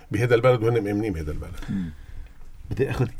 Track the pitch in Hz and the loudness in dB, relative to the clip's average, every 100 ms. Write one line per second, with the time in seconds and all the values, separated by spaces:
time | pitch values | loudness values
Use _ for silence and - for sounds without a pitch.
0 | - 104 120 117 127 127 113 117 101 104 | -6 0 4 6 6 4 4 2 2 0
1 | 110 82 78 80 80 85 - 98 85 - | 0 -2 -4 -6 -8 -10 -6 -4 -4 -8
2 | - - - - - - - - 135 120 | -12 -12 -12 -14 -16 -14 -8 -2 -2 0
3 | 120 - | -2 0